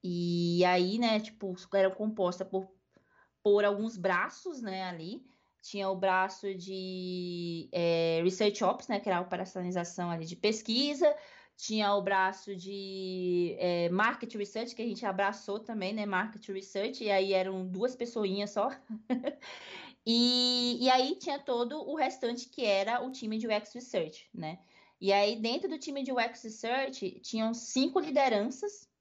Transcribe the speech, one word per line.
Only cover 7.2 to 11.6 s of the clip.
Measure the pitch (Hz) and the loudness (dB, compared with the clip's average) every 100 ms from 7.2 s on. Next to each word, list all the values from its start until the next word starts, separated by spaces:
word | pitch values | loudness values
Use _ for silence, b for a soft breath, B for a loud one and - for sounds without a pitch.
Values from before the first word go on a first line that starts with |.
| 180 175 170 165 - | -4 -4 -4 -6 -4
é, | 180 170 165 165 165 | 0 2 4 4 4
Research | 175 185 214 208 | 2 4 2 4
Ops, | 190 - - | 0 0 -2
né, | 208 | -4
que | 202 | 0
era | 180 | 0
a | |
operacionalização | 185 185 185 190 180 180 175 - 175 | 0 -4 -6 -4 -4 -2 -4 -4 -4
ali | 170 | -4
de | 160 | -6
pesquisa. | 175 214 220 - 233 294 285 311 302 B B B | -2 0 0 -2 0 0 4 4 2 B B B
Tinha | _ | _